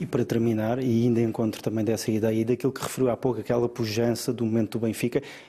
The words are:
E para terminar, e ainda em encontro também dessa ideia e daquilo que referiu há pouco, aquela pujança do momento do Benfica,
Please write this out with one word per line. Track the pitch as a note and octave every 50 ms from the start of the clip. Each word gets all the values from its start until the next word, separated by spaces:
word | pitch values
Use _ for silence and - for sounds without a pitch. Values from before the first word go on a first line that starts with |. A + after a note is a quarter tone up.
E | F3
para | - - B2 A2+
terminar, | - A2+ A#2 A2+ A#2 A2 A2 G#2+ A2 B2 C3
e | C3 C3 A2+ A#2 A#2+
ainda | B2 A#2 A#2
em | A#2
encontro | A2 A2 - A2+ G#2+ G#2 -
também | - A2+ G#2+ A2 G#2+
dessa | A2 A2 G2+ - -
ideia | A2 G#2+ A2 A2+ A2 A2+
e | A2
daquilo | A2+ B2 - - C3
que | B2 -
referiu | - - - C3 C3 B2
há | A2+
pouco, | - - C3 A#2 G#2+
aquela | G#2 - A#2+ A#2+ A#2+ A#2
pujança | - - A#2 A2 G#2 A#2 A#2 A#2+ A2+ A2+ - -
do | A#2+ A2+ A#2+
momento | A2 A2 A2+ G#2+ G2+ -
do | A2 A#2
Benfica, | A2+ G#2 - B2 A#2+ - C#3+ - - - - -